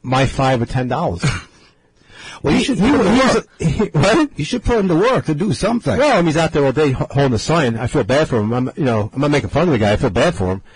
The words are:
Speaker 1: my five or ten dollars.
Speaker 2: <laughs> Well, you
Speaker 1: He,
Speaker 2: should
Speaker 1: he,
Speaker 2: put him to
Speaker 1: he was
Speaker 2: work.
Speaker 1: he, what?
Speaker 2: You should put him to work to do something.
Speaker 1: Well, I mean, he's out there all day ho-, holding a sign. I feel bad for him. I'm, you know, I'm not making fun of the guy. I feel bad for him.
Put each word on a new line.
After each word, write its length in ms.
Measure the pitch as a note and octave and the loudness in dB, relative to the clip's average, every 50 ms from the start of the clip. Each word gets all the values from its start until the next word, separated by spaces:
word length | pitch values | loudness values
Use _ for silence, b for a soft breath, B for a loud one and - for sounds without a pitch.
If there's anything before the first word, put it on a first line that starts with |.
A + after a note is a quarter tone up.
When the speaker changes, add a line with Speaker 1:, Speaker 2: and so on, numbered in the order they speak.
| - | -6
Speaker 1:
my 220 | B2 B2+ C3 C3+ | -2 0 2 2
five 380 | B2 - - C3+ C3 C3 A#2+ A#2 | 0 0 0 0 0 0 0 -2
or 40 | |
ten 220 | - - B2+ B2+ B2 | -2 -4 -4 -4 -2
dollars. 340 | B2 C#3+ F3 D3 F2+ F2 - C#3+ | -4 -2 -2 -4 -4 -2 -2 -2
Speaker 2:
<laughs> 40 | G#2 E2+ - - _ _ - _ _ _ _ _ B B B B B B B B B B - | -2 -4 -8 -14 _ _ -20 _ _ _ _ _ B B B B B B B B B B -2
Well, 100 | C#3 D#3+ | 0 0
you 40 | B3+ | 0
Speaker 1:
He, 60 | A#3 | 0
Speaker 2:
should 140 | - B3+ E3+ | 0 0 0
Speaker 1:
he, 100 | F#3+ B3+ | 2 2
Speaker 2:
put 100 | D4 C#4 | 2 2
him 40 | A3 | 2
to 60 | F#3 A3 | 2 2
Speaker 1:
he 80 | C4 | 2
was 140 | C4 B3 - | 2 2 2
Speaker 2:
work. 100 | A3 - _ _ - | 0 -2 _ _ -4
Speaker 1:
he, 240 | C#3+ D#3+ C3+ - G#3+ - - D#3 | -4 -2 0 -2 -2 -2 0 0
what? 320 | C3+ C#4+ E4 E4+ D#4 C#4 - - | 2 2 2 2 0 0 -2 -6
Speaker 2:
You 60 | D3+ | -6
should 200 | - - A#3+ - | -4 -6 -4 -2
put 140 | - A#3+ A3+ | 0 0 0
him 80 | G3 F#3+ | 2 2
to 80 | E3+ | 2
work 300 | D#3 G3+ B3 C4 F#3 - | 2 2 2 2 0 0
to 80 | - D#3 | -2 -2
do 180 | C#3+ F#3 A3 C#3 | -2 -2 -2 -2
something. 440 | - - G3+ A#3+ A#3 - C#3 G#2+ | -2 -2 -2 -2 -2 -2 -2 0
Speaker 1:
Well, 160 | D3 C#4 D4+ B3+ | 2 2 2 2
I 40 | |
mean, 100 | G3 F3 | 2 2
he's 100 | E3 D3 | 2 2
out 140 | D#3+ E3 D#3 | 0 0 0
there 140 | - D#3 C#3+ | 0 0 2
all 80 | C3+ B2 | 2 2
day 180 | C#3 D#3 C#3+ | 2 2 2
ho-, 160 | B2+ - - - | 0 -2 -4 -2
holding 260 | - C#3 C#3 C3+ B2 | 0 0 2 2 0
a 40 | G#2+ | 0
sign. 380 | - - D#3 E3+ D3+ A#2+ A2+ | 0 0 0 0 0 0 -2
I 100 | A2 B2 | -2 -4
feel 160 | A#2+ - D3+ A#2+ | -2 -2 0 0
bad 240 | F#2 B2+ D3 D#3 | 2 2 0 2
for 120 | - C#3+ A2+ | 2 0 0
him. 120 | G#2 A2 A#2 | 0 0 -2
I'm, 160 | B2 B2+ B2+ - | -2 -2 -4 -4
you 60 | - D#3+ | -2 -2
know, 260 | B2+ A2+ A2 G#2 A2 - | 0 0 0 -2 -4 -4
I'm 60 | C3 | -2
not 100 | C#3+ D3 | -2 0
making 200 | D3 C#3+ A2 F#2 | 0 0 0 -2
fun 180 | - C#3 E3+ F3+ | -2 0 0 2
of 40 | D3 | 2
the 60 | A2 | 2
guy. 140 | G#2+ G2+ G#2+ | 2 2 2
I 40 | |
feel 140 | - - A#2+ | 2 0 0
bad 240 | F2 A2+ C#3 F3 E3+ | 0 0 0 0 0
for 120 | - F#2+ | 0 -2
him. 160 | F2+ F#2+ G2 b b b | -2 -4 -4 b b b